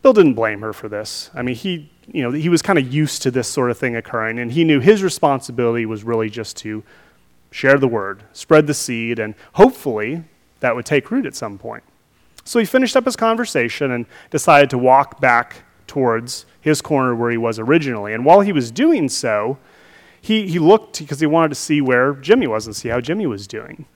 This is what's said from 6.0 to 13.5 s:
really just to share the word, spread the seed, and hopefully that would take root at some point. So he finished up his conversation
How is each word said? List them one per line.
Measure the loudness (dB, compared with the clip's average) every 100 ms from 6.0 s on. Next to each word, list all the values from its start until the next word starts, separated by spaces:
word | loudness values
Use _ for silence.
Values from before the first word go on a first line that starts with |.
really | -4 -4 -4
just | -6 -12 -12
to | -12 -12 -14 _ _ _ _ _ _
share | -2 4 4
the | 4
word, | -2 -6 -10 -16
spread | -20 4 4 4
the |
seed, | -2 -4 -6 -4 -4
and | -6 -10 -12
hopefully | 6 6 6 -6 -4 -4 -6 -12 _ _ _
that | -2 -2
would | 0
take | 0 0
root | -4 -4
at |
some | -8 -12 -12
point. | -16 -16 _ _ _ _ _ -20
So | -2 -2
he |
finished | 2 2 2 0
up | 0
his | -2
conversation | -2 -2 -2